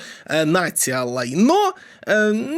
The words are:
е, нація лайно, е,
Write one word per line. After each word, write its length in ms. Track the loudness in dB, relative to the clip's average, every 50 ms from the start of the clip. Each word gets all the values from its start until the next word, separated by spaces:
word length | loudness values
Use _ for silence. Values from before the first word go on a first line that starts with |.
| -6 -14 -20 -18 -10
е, 180 | -4 -2 0 2
нація 600 | 2 2 0 0 -2 -2 -4 -2 -2 -2 -2 -2
лайно, 680 | -4 -4 -4 -4 -2 2 2 4 4 4 4 2 0 -2 -6 -14 -20 -20 -12 -2 0
е, 240 | 2 2 2 2 0 -2 -4 -4 -4